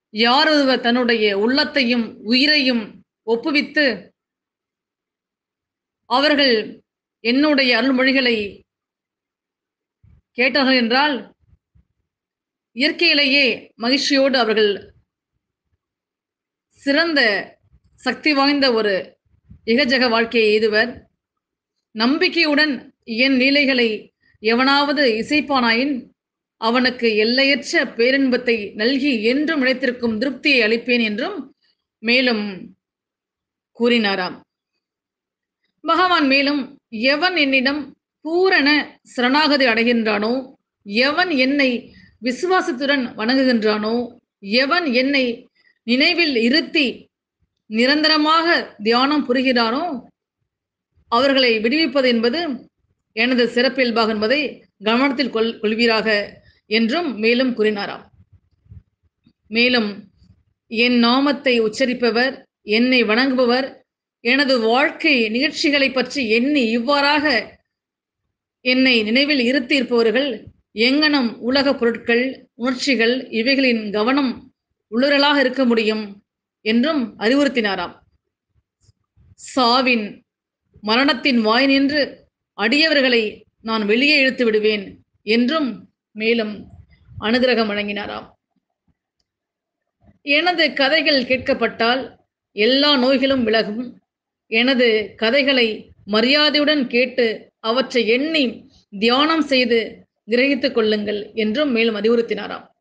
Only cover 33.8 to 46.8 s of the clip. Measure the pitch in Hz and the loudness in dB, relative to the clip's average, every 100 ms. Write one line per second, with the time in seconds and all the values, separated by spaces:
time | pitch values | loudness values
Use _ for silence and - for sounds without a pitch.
33.8 | 240 240 208 196 180 - - _ _ _ | 0 2 0 -2 -4 -10 -20 _ _ _
34.8 | _ _ _ _ _ _ _ _ _ _ | _ _ _ _ _ _ _ _ _ _
35.8 | 302 330 359 349 277 277 277 294 - - | -2 2 2 4 2 2 2 -2 -6 -14
36.8 | _ 220 254 294 359 359 277 269 262 294 | _ -4 0 0 0 0 0 0 0 -2
37.8 | 262 - _ _ 302 349 381 359 277 294 | -8 -16 _ _ -6 0 2 2 2 0
38.8 | - - _ - 247 285 311 285 262 220 | -2 -12 _ -4 0 2 2 2 2 2
39.8 | 233 233 214 208 214 254 254 - _ _ | 2 0 0 -2 -2 -4 -6 -16 _ _
40.8 | 202 208 269 311 359 277 262 285 262 233 | -6 -2 0 0 0 0 0 2 0 -2
41.8 | - - - _ 240 247 359 370 339 247 | -8 -20 -20 _ -6 -4 0 0 -2 -4
42.8 | 269 277 233 - 220 269 262 233 214 214 | 0 0 -2 -6 -2 2 2 2 0 -2
43.8 | 208 233 233 - _ _ 196 233 269 349 | -2 -4 -6 -12 _ _ -4 0 0 0
44.8 | 330 240 262 277 247 226 - _ _ _ | 0 0 0 0 -2 -4 -12 _ _ _
45.8 | - 247 320 339 330 247 233 302 330 330 | -4 0 0 0 0 0 0 0 0 -2